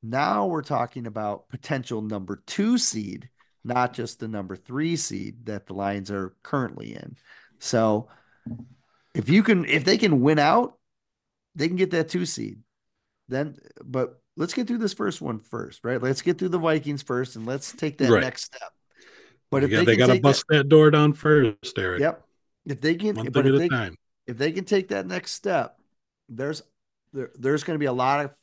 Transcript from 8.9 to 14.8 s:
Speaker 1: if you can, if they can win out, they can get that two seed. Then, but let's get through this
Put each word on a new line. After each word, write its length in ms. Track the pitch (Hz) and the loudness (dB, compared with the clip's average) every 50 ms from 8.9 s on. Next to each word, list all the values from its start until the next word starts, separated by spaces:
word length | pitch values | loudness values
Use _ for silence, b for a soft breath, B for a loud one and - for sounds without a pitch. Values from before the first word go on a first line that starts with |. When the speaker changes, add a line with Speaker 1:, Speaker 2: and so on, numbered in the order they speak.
| _ _ _ _ - | _ _ _ _ -8
Speaker 1:
if 140 | 139 101 127 | -4 0 4
you 120 | 165 214 202 | 4 4 6
can, 220 | 240 208 180 160 | 4 4 2 2
if 180 | - 143 156 131 | 0 0 0 2
they 140 | 185 214 | 2 2
can 240 | 208 226 196 151 127 | 2 4 4 4 4
win 160 | 123 147 156 | 4 4 4
out, 400 | 151 143 156 190 233 240 - - _ _ _ _ _ _ _ _ _ _ _ _ _ _ _ - | 4 4 4 4 4 2 0 -4 _ _ _ _ _ _ _ _ _ _ _ _ _ _ _ -6
they 120 | 151 143 | -4 -2
can 100 | 170 180 | -2 0
get 140 | 180 190 185 | 0 0 0
that 180 | 175 165 160 165 | 0 0 -2 0
two 160 | - 180 180 | -2 -4 -4
seed. 340 | - - - 110 104 98 107 - _ _ _ _ _ _ _ _ _ _ _ _ - | -4 -6 -6 -8 -10 -12 -14 -20 _ _ _ _ _ _ _ _ _ _ _ _ -6
Then, 280 | 127 135 151 156 139 - - - - - - | -4 -4 -4 -6 -8 -16 -20 -20 -20 -20 -12
but 380 | - 127 131 123 - - _ _ _ - | -6 -2 -2 -2 -2 -6 _ _ _ -8
let's 160 | - 156 - - | -6 -6 -4 -2
get 140 | 254 247 | -4 -4
through 100 | - 240 | -2 -2
this 160 | 226 | -2